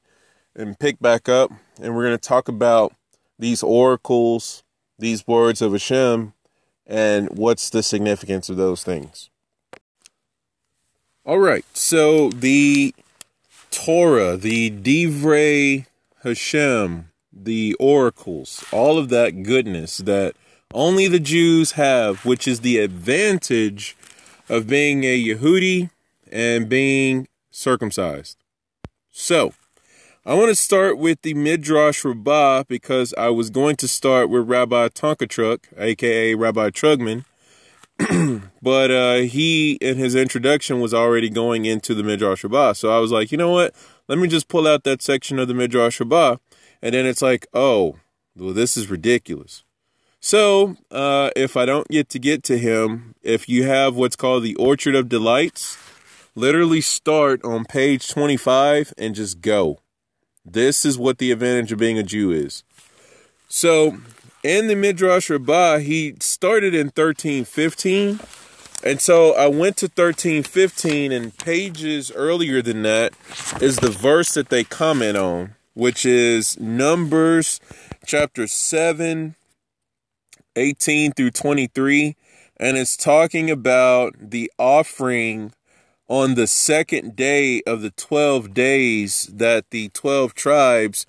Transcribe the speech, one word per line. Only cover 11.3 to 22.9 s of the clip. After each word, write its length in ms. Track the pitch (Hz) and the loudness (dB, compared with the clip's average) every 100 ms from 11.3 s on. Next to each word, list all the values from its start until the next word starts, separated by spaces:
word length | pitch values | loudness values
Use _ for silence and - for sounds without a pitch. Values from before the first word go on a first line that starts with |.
| 180 | 2
right, 260 | 190 120 - | 2 2 -4
so 560 | - - 165 151 156 135 | -4 0 2 4 4 2
the 640 | 123 131 143 143 143 139 - _ - - _ _ _ - | 0 0 4 4 2 0 -4 _ -20 -20 _ _ _ -12
Torah, 640 | - - 165 170 127 92 92 | -8 -2 2 4 4 2 -2
the 340 | 107 117 113 | -2 0 -2
Divrei 1160 | 104 104 156 170 147 151 147 151 147 139 135 131 _ _ _ | -2 0 2 0 0 2 2 4 2 2 -2 -6 _ _ _
Hashem, 840 | 123 117 - 151 143 120 95 85 82 _ _ | -8 -6 -4 0 0 0 -2 -6 -12 _ _
the 440 | 95 98 113 107 - | -14 -6 -4 -2 0
oracles, 840 | 135 143 123 - - 80 65 - - | 4 4 2 -2 -10 -12 -12 -16 -6
all 260 | 104 135 160 | 0 2 2
of 120 | 135 | 2
that 340 | 120 117 90 | 2 0 -2
goodness 540 | 98 127 110 87 80 - | 0 0 0 -6 -8 -8
that 360 | 98 98 95 - _ _ - | -2 -2 -2 -6 _ _ -10
only 340 | 117 160 190 190 | -2 0 2 2
the 120 | 175 | 2
Jews 540 | 143 170 170 165 156 | 0 2 4 4 2
have, 520 | 151 139 127 107 95 123 | 0 2 2 0 -2 -2
which 220 | 123 - | 0 0
is 120 | 120 | -2
the 200 | 123 113 | 0 2
advantage 1160 | 104 | 0